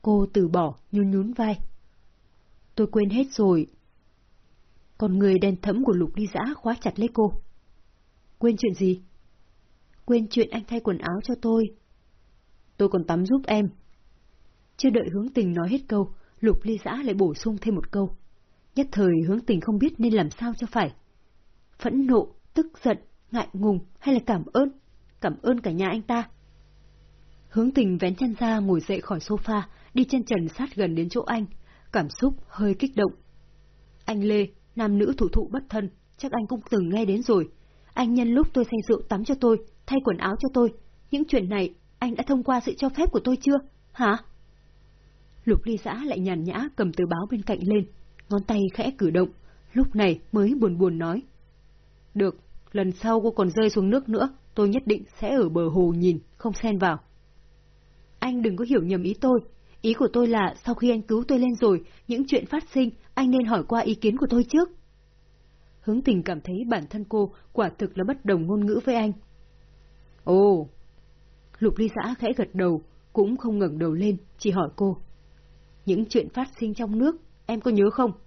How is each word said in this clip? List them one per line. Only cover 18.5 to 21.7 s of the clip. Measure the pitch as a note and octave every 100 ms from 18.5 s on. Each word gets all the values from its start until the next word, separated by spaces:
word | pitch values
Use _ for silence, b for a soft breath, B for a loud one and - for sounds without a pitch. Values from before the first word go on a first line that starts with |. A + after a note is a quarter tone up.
| _ _ -
Nhất | C#4
thời | G3+ F#3+ E3 E3
Hướng | G#3+
Tình | A#3+ F#3
không | A3+ G#3
biết | C#4+ -
nên | A#3
làm | G#3+ D#3
sao | - A#3 A3+
cho | A#3
phải. | A#3+ D#3 - _ _ _ _ _ _ _